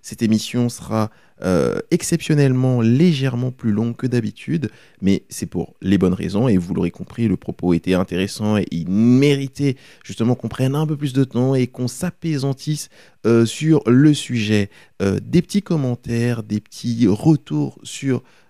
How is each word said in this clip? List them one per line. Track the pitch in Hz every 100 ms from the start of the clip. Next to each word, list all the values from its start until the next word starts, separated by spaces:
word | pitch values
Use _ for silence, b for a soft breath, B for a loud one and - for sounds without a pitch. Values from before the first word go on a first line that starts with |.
Cette | - 110
émission | 113 110 - 123 120
sera, | - - 110 107 b b b
euh, | 92 87 60 50 -
exceptionnellement | 175 - 165 - 147 139 127 127 123
légèrement | 113 127 180 139 135 123 127
plus | 123 117
longue | 104 117
que | 120 131
d'habitude, | 123 107 - - 165 117 b b b
mais | 95 98 -
c'est | - -
pour | 92 - -
les | 92 98
bonnes | 92
raisons | 90 82 98 123
et | 95
vous | 85
l'aurez | 92 87
compris, | - 90 - 113
le | 92
propos | - - 90
était | 87 -
intéressant | 90 92 90 98 - 107 107
et | -
il | 85 82
méritait | 98 117 127 143 139 139 - 143 127 b b
justement | - 190 117
qu'on | 123 120
prenne | - 131
un | 143 156
peu | 143
plus | 147
de | 131
temps | 131 123 131
et | 131 123
qu'on | - 123
s'apaisantisse, | - 180 - 165 143 139 131 151 151 - b b b
euh, | 110 117 117
sur | - 156 156 113
le | 127 151
sujet. | 147 - 120 107 107 98 b b -
Euh, | 98 -
des | 110 175
petits | - 202
commentaires, | - 165 127 120 113 117 120 113
des | 107 104
petits | - - 120 113 110
retours | 107 160 147 - 151 139 -
sur, | - - 139 123 - b